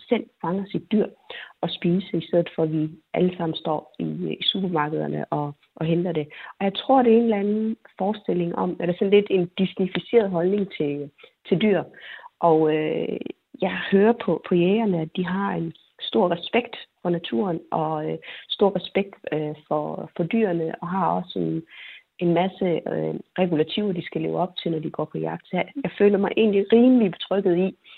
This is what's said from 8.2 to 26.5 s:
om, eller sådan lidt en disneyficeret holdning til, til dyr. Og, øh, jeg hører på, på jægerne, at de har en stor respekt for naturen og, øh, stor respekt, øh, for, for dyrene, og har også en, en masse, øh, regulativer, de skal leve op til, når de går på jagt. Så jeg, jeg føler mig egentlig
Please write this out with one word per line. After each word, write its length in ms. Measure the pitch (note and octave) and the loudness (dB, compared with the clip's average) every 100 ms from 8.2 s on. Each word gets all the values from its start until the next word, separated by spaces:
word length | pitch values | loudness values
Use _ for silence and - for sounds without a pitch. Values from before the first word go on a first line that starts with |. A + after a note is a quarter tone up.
| - F3 E3+ - | -2 -2 -2 -2
om, 60 | F#3 - | -4 -2
eller 140 | E3+ | -2
sådan 220 | F3 G3 G3+ | 0 4 4
lidt 120 | G#3 | 6
en 160 | F#3+ F3 - | 2 0 0
disneyficeret 680 | F#3 - F#3 - - A#3 G3 F3 | -2 0 -2 -4 2 2 4 2
holdning 280 | F3+ G#3 F#3+ - | 0 0 -2 -4
til, 160 | D3 C#3+ C#3+ - - _ - | -4 -4 -8 -16 -20 _ 0
til 80 | F3+ | 2
dyr. 160 | G#3+ F3+ C#3 - - - - - | 4 2 -2 -12 -18 -18 -20 0
Og, 180 | E3+ D#3+ D#3 | 4 6 4
øh, 420 | D#3 D#3 - - - - - _ - F#3+ | 2 0 -2 -2 -6 -8 -14 _ -6 -4
jeg 80 | F3+ - | -4 2
hører 220 | G3 G#3+ A#3 | 4 6 4
på, 80 | - E3 - | 0 -2 0
på 60 | |
jægerne, 460 | F3 F3 G#3+ G#3+ E3+ | 2 4 4 2 0
at 100 | D#3+ - | -2 -4
de 80 | F3+ | -4
har 240 | F#3 G3 E3+ | -2 -2 -2
en 120 | E3 - _ - - | -6 -8 _ -14 -2
stor 160 | A3+ F#3 | 2 2
respekt 400 | F3 - A3+ A#3+ - - _ | 0 -2 -2 -2 -8 -18 _
for 80 | F3+ | -2
naturen 480 | E3+ F3 A3+ G3+ E3 - | -2 -2 -2 -2 -4 -4
og, 200 | E3 D#3 D#3 D#3 | -2 -2 -2 -4
øh, 120 | D#3+ - - - - | -8 -10 -18 -10 0
stor 140 | G3+ F#3+ | 2 2
respekt, 360 | - G3 G3+ - - | -2 -4 -4 -8 -6
øh, 200 | D3+ D3+ D3+ - | -4 -4 -8 -4
for, 420 | D3+ D#3 D#3 D#3+ - | -4 -4 -6 -8 -6
for 80 | |
dyrene, 440 | E3 A3+ G#3 E3+ D#3+ - | -2 0 0 0 -4 -6
og 60 | E3+ | -6
har 180 | F#3 E3 F3+ | -2 0 0
også 200 | F3 - | -4 -4
en, 240 | D#3+ D#3+ - - - - _ - | -4 -4 -8 -16 -20 -20 _ -2
en 160 | F3 E3+ | 2 2
masse, 260 | F#3+ F#3 F#3 D#3+ - | 0 -2 -2 -2 -2
øh, 220 | - D#3 D#3+ - - | -4 -4 -6 -8 -4
regulativer, 500 | F#3 D#3 D#3+ - G#3 | 0 0 0 -2 -2
de 140 | E3+ - | -4 -6
skal 140 | D#3+ | -6
leve 180 | D#3+ D#3+ | -2 -2
op 80 | F#3 - | -2 -4
til, 100 | F#3 | -4
når 60 | D#3+ | -4
de 120 | - | -4
går 180 | - D#3 | -6 -6
på 60 | E3 | -6
jagt. 260 | D#3+ E3+ - | -6 -6 -6
Så 100 | F3+ | -4
jeg, 100 | - C#4 | -4 -6
jeg 60 | F#3 - | -6 2
føler 200 | G3+ G3 | 4 4
mig 120 | G3+ - | 2 2
egentlig 280 | A3 | 2